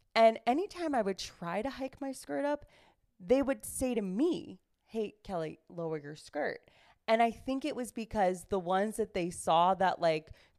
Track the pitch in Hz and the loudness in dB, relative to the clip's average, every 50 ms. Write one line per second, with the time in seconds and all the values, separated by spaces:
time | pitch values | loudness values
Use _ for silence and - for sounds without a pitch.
0 | _ _ - 220 226 226 226 - - 233 247 302 392 - - 349 349 320 285 247 | _ _ 4 6 6 6 6 4 0 0 0 0 0 -4 -6 -6 -4 -2 0 0
1 | 208 196 190 - - - - - 180 170 175 202 226 269 247 247 269 269 - - | 0 0 -2 -4 -6 -12 -12 -10 -8 -6 -4 -4 -4 -4 -6 -6 -8 -8 -8 -8
2 | 285 269 262 - - - 285 277 277 285 294 294 - - _ _ _ _ _ _ | -10 -10 -10 -10 -8 -6 -4 -2 0 0 -2 -2 -6 -12 _ _ _ _ _ _
3 | _ _ _ - 190 175 240 269 277 240 269 - - - - - 269 254 247 220 | _ _ _ -6 2 2 4 4 4 0 -2 -4 -6 -12 -6 -4 -2 -2 0 -2
4 | 208 185 185 208 294 359 330 - - - 190 - _ _ _ _ _ _ - 226 | -2 -2 -2 0 0 0 0 -2 -6 -12 -16 -20 _ _ _ _ _ _ -6 -6
5 | 214 196 - _ - - 196 170 160 156 - - _ - 185 170 165 160 160 156 | -6 -6 -8 _ -12 -8 -6 -6 -6 -6 -8 -12 _ -16 -12 -8 -6 -6 -6 -6
6 | 143 147 156 151 - - - 294 285 147 - - _ _ _ _ _ _ _ _ | -8 -10 -16 -16 -16 -10 -6 -4 -4 -4 -4 -8 _ _ _ _ _ _ _ _
7 | - - 226 226 233 233 220 - - - 262 269 254 302 254 - 247 208 - - | 0 2 4 4 4 2 0 -4 -4 -4 -4 -2 -2 -4 -6 -6 -8 -8 -8 -10
8 | 220 214 - 214 196 180 185 180 - - 202 190 175 170 185 190 202 214 208 - | -8 -4 0 2 2 2 2 0 -4 -4 -4 -2 0 2 2 2 2 0 -2 -4
9 | 214 208 - 196 170 180 175 - - - 165 165 170 185 190 175 190 180 - - | -4 -2 -2 -2 -2 -2 -4 -4 0 4 4 6 6 6 4 4 2 2 2 2
10 | 170 165 160 156 156 - - - _ _ _ | 2 2 2 2 -2 -8 -20 -20 _ _ _